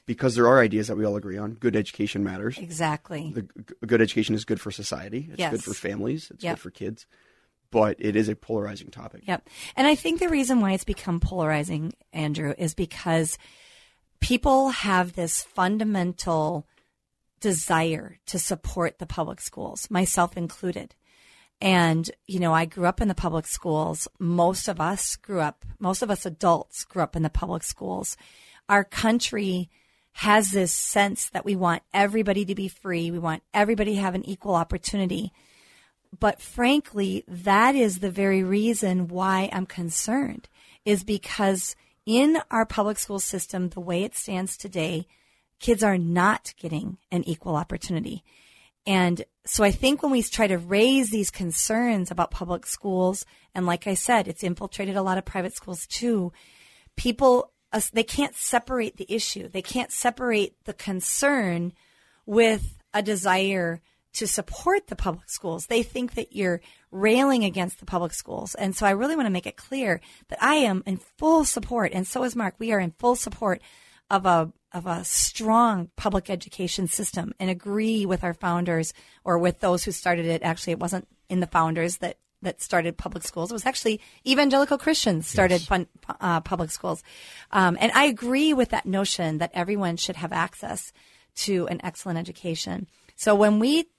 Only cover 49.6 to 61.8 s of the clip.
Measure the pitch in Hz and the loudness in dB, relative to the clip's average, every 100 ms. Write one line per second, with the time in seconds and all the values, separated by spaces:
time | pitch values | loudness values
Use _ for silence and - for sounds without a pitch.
49.6 | 208 185 262 277 294 262 220 - 214 180 | 2 4 2 2 2 0 0 0 0 0
50.6 | 170 196 240 269 233 214 190 - 175 160 | 0 4 4 4 2 0 -2 -4 -4 -2
51.6 | - 220 240 214 180 175 170 - 175 175 | 0 0 2 0 0 -2 -2 -4 -4 -6
52.6 | - - 202 185 185 190 - _ _ 185 | -6 -6 -2 2 2 0 -8 _ _ -4
53.6 | 180 175 - 190 - 233 196 160 185 170 | -2 0 -2 -2 2 2 2 -4 -4 -4
54.6 | 196 - 196 196 190 185 190 196 185 - | -6 -6 -4 -2 0 -2 -2 -4 -6 -6
55.6 | - 180 - - 240 220 175 - - _ | -10 -10 -8 -4 0 0 0 -6 -20 _
56.6 | - _ _ - 247 233 269 247 - _ | -20 _ _ -4 -2 4 6 6 2 _
57.6 | _ 214 - 226 226 - 285 - - 247 | _ -4 0 0 0 0 -2 -2 -2 0
58.6 | 240 254 220 - 185 220 - 202 185 190 | 0 -2 -4 -6 -4 -4 -2 -6 -8 -8
59.6 | 185 247 - - 240 240 254 214 202 - | -4 -4 -4 -2 -2 0 0 2 0 -4
60.6 | - 196 - 185 - - 277 277 196 170 | -14 -10 -6 -4 -2 0 2 2 0 -2
61.6 | 175 - | -4 -8